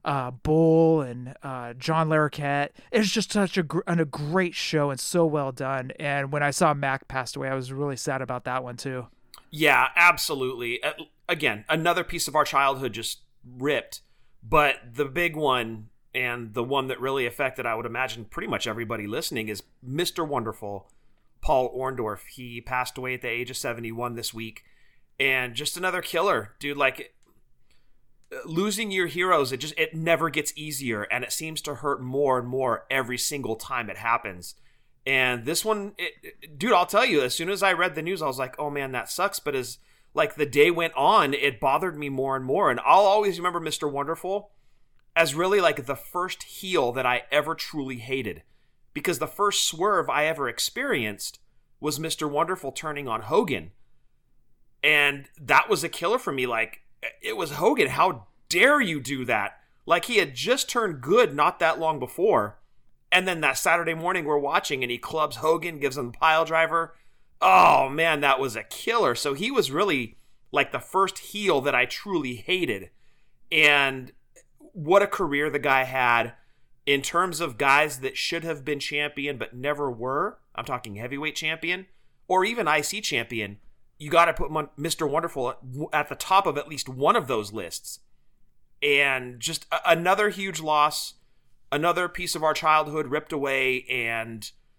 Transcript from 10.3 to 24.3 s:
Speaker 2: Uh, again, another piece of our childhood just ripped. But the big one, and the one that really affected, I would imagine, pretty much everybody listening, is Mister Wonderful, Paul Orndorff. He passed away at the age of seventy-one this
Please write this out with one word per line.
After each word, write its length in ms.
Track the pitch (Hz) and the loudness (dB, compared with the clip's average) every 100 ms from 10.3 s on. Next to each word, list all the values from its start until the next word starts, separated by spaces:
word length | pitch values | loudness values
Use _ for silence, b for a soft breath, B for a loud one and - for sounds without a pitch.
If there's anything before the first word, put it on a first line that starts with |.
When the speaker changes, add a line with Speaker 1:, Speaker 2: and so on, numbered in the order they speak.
| 143 127 120 120 123 | -2 -4 -4 -6 -4
Speaker 2:
Uh, 120 | 147 151 156 _ - | -6 -8 -14 _ -6
again, 380 | 160 143 107 - | -2 -2 -2 -2
another 380 | 160 165 175 170 | 0 2 0 -2
piece 240 | 170 - | -6 0
of 40 | |
our 120 | 151 143 | 0 2
childhood 480 | 139 139 131 135 | 2 2 0 -4
just 300 | 110 110 - _ _ 123 | -6 -8 -10 _ _ -20
ripped. 580 | 127 139 131 - - - _ _ - | -6 -2 -2 -4 -14 -20 _ _ -20
But 360 | 110 151 147 - 123 | 2 4 4 0 -6
the 100 | 113 | -4
big 320 | 143 143 175 156 | -4 -2 -2 0
one, 540 | 147 127 113 110 107 - _ | 0 0 -2 -8 -14 -20 _
and 400 | 127 123 120 113 | -4 -4 -6 -6
the 100 | 107 | -6
one 240 | 123 139 131 | -2 -2 -2
that 140 | 120 | -4
really 240 | 131 135 120 | -2 -2 -2
affected, 400 | 117 131 131 120 | -2 -4 -2 -4
I 100 | 113 | -4
would 100 | 117 | -4
imagine, 380 | 117 131 110 | -4 -4 -6
pretty 240 | 107 - 214 | -12 -10 -6
much 200 | 107 113 | -4 -4
everybody 380 | 107 110 110 104 | -4 -6 -6 -6
listening, 440 | 127 170 123 107 | -6 -4 -6 -6
is 140 | 104 - _ | -8 -12 _
Mister 400 | 123 143 180 - | -8 -4 -4 -4
Wonderful, 680 | 156 135 110 - 101 101 - _ _ _ _ _ | -4 -2 -4 -8 -10 -12 -14 _ _ _ _ _
Paul 360 | - 135 127 127 | 2 2 2 -2
Orndorff. 440 | 131 131 107 98 - | -4 -2 -4 -6 -10
He 280 | - 123 117 | -16 -14 -14
passed 380 | - 127 127 - | -6 -4 -4 -6
away 160 | 127 | -6
at 80 | 127 | -6
the 60 | 123 | -4
age 240 | 117 123 | -6 -6
of 60 | 123 | -6
seventy-one 580 | 135 117 113 113 123 117 | -6 -6 -8 -6 -6 -6
this 180 | 113 | -8